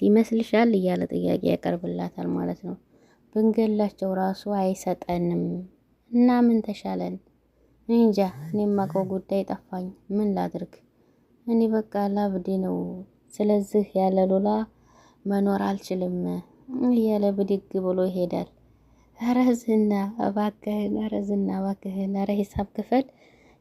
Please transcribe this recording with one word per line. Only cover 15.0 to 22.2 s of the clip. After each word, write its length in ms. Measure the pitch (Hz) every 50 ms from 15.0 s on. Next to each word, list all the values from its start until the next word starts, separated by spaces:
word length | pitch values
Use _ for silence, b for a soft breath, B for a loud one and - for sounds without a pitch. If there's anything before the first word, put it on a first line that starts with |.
| b b b b -
መኖር 380 | 196 202 202 196 202 196 196 202
አልችልም" 540 | 196 196 202 - - 185 185 180 185 180 180 175 180 175 180 180 - _ _ _ - 254 254 254
እያለ 380 | 254 247 233 220 220 214 208 202 202 196
ብድግ 380 | 196 196 196 202 190 - - - 196
ብሎ 180 | 185 185 180 185 185
ይሄዳል። 440 | 185 185 185 180 175 180 175 175 - _ _ _ _ _ _ b b b b b b _ -
"ኧረ 200 | 226 240 247 247 254 254 240
ዝና 380 | 233 - - 220 220 214 208 208 202 196 202 220 233 208
እባክህን፣ 680 | 202 202 208 208 214 208 _ - 214 208 208 208 202 208
ኧረ 180 | 214 214 214 214 208 202
ዝና 260 | 196 202 202 196 190 190
እባክህን፣ 560 | 190 190 196 196 - - 196 190 196 196 190 196
ኧረ 160 | 196